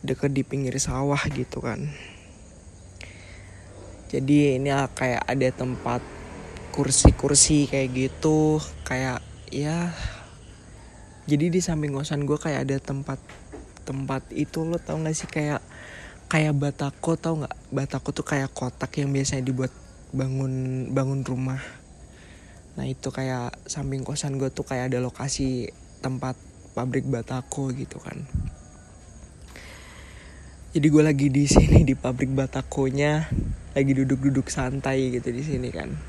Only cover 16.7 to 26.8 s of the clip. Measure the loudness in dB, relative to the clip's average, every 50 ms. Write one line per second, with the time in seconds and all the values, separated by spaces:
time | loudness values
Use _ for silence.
16.7 | 0 -2 -4 -4 -4 -2 0 0 0 2 2 -2 0 0 -2 -6 -8 -10 -10 -4
17.7 | -2 -2 -2 -2 -4 -4 -4 -4 -4 -4 -2 0 0 0 0 -2 -4 -4 -4 -4
18.7 | -4 -4 -6 -4 -2 -2 0 2 2 2 2 0 0 -2 0 0 0 0 -2 -2
19.7 | -4 -10 -20 -20 -20 -20 -16 -6 -2 -2 0 0 0 0 0 0 0 -2 -2 -2
20.7 | -2 -2 -2 0 0 0 2 2 0 -2 -2 -2 -2 -2 -2 -2 -2 -4 -8 -10
21.7 | -16 -18 -20 -20 -20 -20 -20 -20 -20 -20 -20 -20 -20 -20 -20 -20 -20 -20 -20 -16
22.7 | -8 -6 -4 -4 -4 -4 -6 -6 -4 -4 -4 -2 -2 -2 -4 -6 -8 -10 -12 -10
23.7 | -8 -6 -4 -4 -4 -4 -4 -4 -4 -4 -2 -2 -2 0 -2 -2 -2 -4 -4 -4
24.7 | -2 -2 0 0 0 0 0 -2 -4 -4 -4 -4 -2 0 0 0 0 -2 -4 -6
25.7 | -10 -14 -20 -20 -18 -6 -4 -4 -4 -2 -4 -4 -6 -6 -12 -20 -20 -20 -20 -8
26.7 | -6 -4